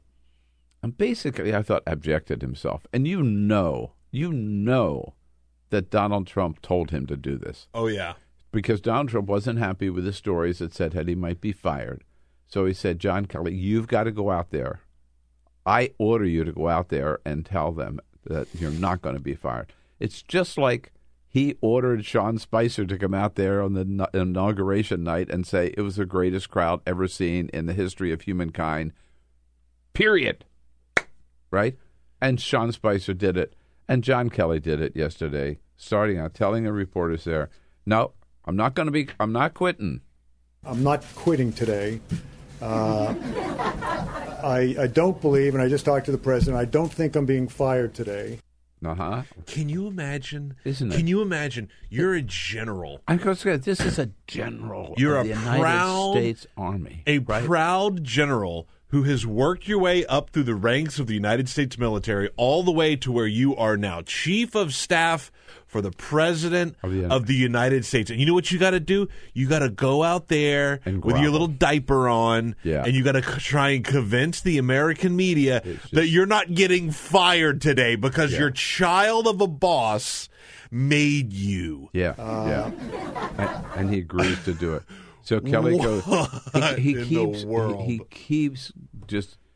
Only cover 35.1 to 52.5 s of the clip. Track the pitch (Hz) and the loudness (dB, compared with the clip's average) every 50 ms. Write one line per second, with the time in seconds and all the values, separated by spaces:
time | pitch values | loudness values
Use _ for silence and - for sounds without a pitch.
35.1 | - - - 76 69 73 69 71 73 - - _ _ _ - - 110 101 104 107 | -2 -4 -6 -4 -4 -4 -4 -4 -6 -8 -12 _ _ _ -6 -2 0 0 2 0
36.1 | 98 85 78 82 - - 107 98 107 117 113 110 104 104 98 92 - 95 85 85 | 0 -2 -4 -6 -2 0 0 0 2 0 0 -2 -2 -2 -4 -4 -2 -2 -2 0
37.1 | 82 82 - 85 80 78 71 - - - _ _ _ _ _ 101 107 110 123 - | -2 -2 -4 -4 -2 -2 -4 -6 -10 -18 _ _ _ _ _ 0 2 2 2 0
38.1 | - - - _ _ _ - 82 87 98 110 135 131 - 160 151 143 151 139 131 | -4 -12 -20 _ _ _ -8 -4 -2 0 0 0 0 -2 -2 0 0 -2 -2 -4
39.1 | - - 107 110 110 120 143 160 - - 180 180 202 - 107 87 65 62 - _ | -4 -2 -2 0 0 0 0 -2 0 0 0 -2 0 -2 -4 -6 -6 -6 -10 _
40.1 | _ _ _ _ _ _ _ _ _ _ - - 120 117 135 143 147 147 - - | _ _ _ _ _ _ _ _ _ _ -10 -6 -2 0 2 2 2 0 -2 -8
41.1 | - - - 170 165 135 127 117 107 - 120 110 104 101 101 104 113 113 - - | -16 -4 0 0 2 2 2 0 -2 -2 -2 0 0 0 -2 -2 -4 -6 -6 -8
42.1 | - - - - - - - - - - 117 113 110 110 110 110 110 107 - 110 | -8 -8 -8 -12 -18 -20 -20 -20 -16 -10 -6 -4 -2 0 2 2 2 2 0 0
43.1 | - - - 123 110 - - - - - - - - - - - - - - - | -2 -4 -6 -6 -6 -4 -6 -6 -6 -4 -4 -4 -4 -4 -6 -6 -4 -4 -6 -6
44.1 | - - - - - - - 139 127 127 127 127 131 - 139 123 113 160 165 190 | -8 -10 -10 -10 -10 -6 -2 0 2 2 2 2 2 0 0 2 4 4 4 4
45.1 | 185 - - 151 139 139 139 143 135 135 127 127 139 139 - 151 143 135 135 - | 2 2 2 2 4 4 4 2 2 2 2 2 2 2 2 2 2 2 2 0
46.1 | 135 127 - 135 131 120 - 139 131 123 123 120 117 151 165 165 - - 165 147 | -2 -2 0 0 0 2 0 0 0 -2 0 0 2 0 0 0 -2 -2 -2 0
47.1 | - 151 143 127 135 131 127 117 - - 143 131 131 127 123 113 - - 117 104 | 0 0 2 2 2 0 0 -2 -2 -2 0 0 2 2 0 -2 -4 -6 -8 -6
48.1 | 101 101 104 107 117 113 - _ _ _ _ _ _ _ 80 80 80 87 82 85 | -6 -6 -8 -8 -10 -14 -16 _ _ _ _ _ _ _ -8 -6 -6 -4 -4 -4
49.1 | 104 123 - - - 87 80 - - 147 156 147 151 180 196 214 196 185 151 139 | -6 -6 -8 -10 -14 -20 -18 -10 -6 -4 -4 -2 -4 -4 -6 -6 -6 -8 -6 -6
50.1 | 143 143 131 - 147 147 143 139 131 - - 135 139 131 139 107 87 - 165 170 | -6 -8 -8 -10 -10 -10 -10 -10 -12 -8 -6 -6 -4 -2 -2 0 2 2 2 2
51.1 | 180 202 214 196 175 151 147 143 127 120 107 - - - - - 101 123 165 190 | 2 2 2 0 -2 -2 -4 -4 -6 -6 -8 -10 -12 -16 -16 -8 -2 0 0 2
52.1 | 190 170 135 104 87 87 - - | 2 0 -2 -4 -6 -6 -6 -6